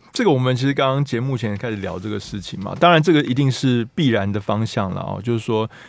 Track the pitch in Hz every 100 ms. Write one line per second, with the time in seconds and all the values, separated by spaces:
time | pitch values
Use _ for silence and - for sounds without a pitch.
0 | _ - 214 131 127 123 135 139 135 139
1 | 139 117 135 127 107 101 104 104 92 90
2 | 107 104 - 104 - - 95 - 175 160
3 | 160 151 123 123 135 123 131 120 110 -
4 | 139 110 98 101 104 104 110 - 98 95
5 | 92 98 117 117 117 110 113 -